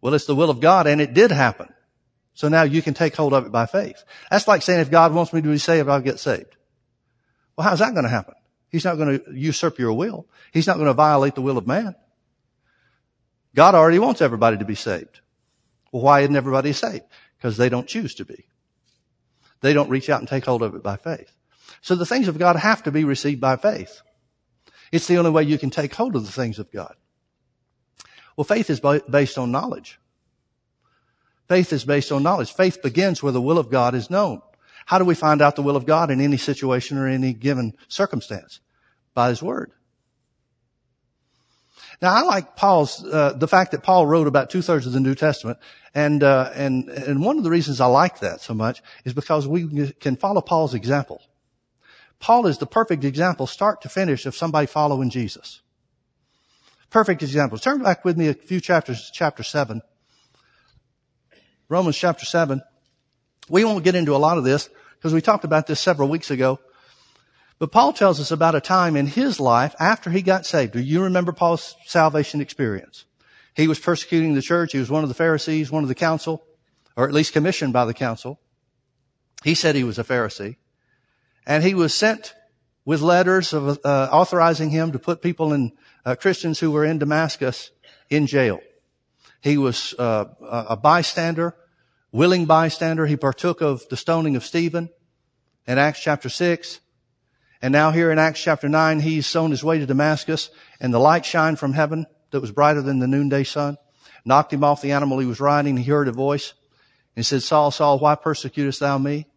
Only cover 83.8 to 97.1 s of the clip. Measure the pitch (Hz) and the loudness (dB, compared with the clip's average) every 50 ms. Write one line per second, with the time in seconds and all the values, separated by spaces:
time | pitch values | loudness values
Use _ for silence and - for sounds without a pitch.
83.8 | - 143 143 135 135 131 - 156 180 - - 175 165 170 165 147 160 156 151 160 | -2 0 0 0 0 2 4 2 2 2 2 2 2 2 2 0 -2 -2 -2 -2
84.8 | 160 165 143 123 - - 175 165 - 175 170 - 160 151 151 143 131 113 _ _ | -2 -2 -6 -6 -4 -6 -6 -4 -4 -6 -4 -2 -2 -2 0 0 -2 -4 _ _
85.8 | _ _ _ _ _ 127 127 - - 196 180 - - 170 156 - 170 160 147 151 | _ _ _ _ _ -6 -6 -2 0 -2 -2 0 -4 -4 -4 -2 -2 0 0 0
86.8 | 151 151 165 156 147 143 151 156 160 151 - - 143 127 120 - - - _ _ | 0 0 0 -2 -2 -2 0 0 -2 -2 -4 -4 -4 -4 -4 -6 -14 -20 _ _
87.8 | _ - - _ _ _ 139 151 147 127 139 139 131 113 95 85 - _ _ _ | _ -20 -20 _ _ _ 0 0 0 2 2 2 2 2 0 -4 -10 _ _ _
88.8 | _ _ _ _ _ _ _ _ _ _ _ _ - 143 147 143 139 127 117 - | _ _ _ _ _ _ _ _ _ _ _ _ -2 0 0 2 0 0 -2 -4
89.8 | - - - - 123 117 113 107 104 - - _ - - 117 117 113 107 113 101 | -8 -10 -8 -4 -2 -2 -2 -2 -4 -6 -10 _ -14 -10 -8 -8 -6 -6 -8 0
90.8 | 110 147 160 175 165 - - - 165 165 165 156 170 170 - _ _ _ _ _ | 4 4 4 4 2 -2 -4 -4 -4 -4 -4 -4 -4 -6 -6 _ _ _ _ _
91.8 | _ _ _ _ _ _ - 113 151 180 185 180 170 151 160 160 165 160 151 - | _ _ _ _ _ _ 0 2 4 4 4 2 4 4 4 4 4 2 -2 -4
92.8 | 170 160 160 160 160 147 151 135 - 139 131 - - 175 160 - 165 147 139 123 | -4 -4 -2 -2 0 -2 -2 0 0 -2 -2 -2 -4 -4 -2 0 -2 -2 -2 -4
93.8 | - _ 131 120 - - 165 165 160 156 139 123 - - - 170 170 165 160 170 | -8 _ -12 -10 -4 -2 -2 0 0 -2 -2 -4 -6 -4 -4 -2 -2 -2 -4 -4
94.8 | 170 165 _ _ _ _ _ _ _ _ _ _ _ _ _ _ _ - 127 135 | -8 -8 _ _ _ _ _ _ _ _ _ _ _ _ _ _ _ -2 0 2
95.8 | 143 151 147 - - 160 147 143 - 135 - - 175 175 170 170 - - - - | 2 2 0 -2 -4 -4 -4 -4 -4 -10 -6 -2 -2 -2 -2 -2 -6 -16 -18 -18
96.8 | _ _ _ _ _ _ | _ _ _ _ _ _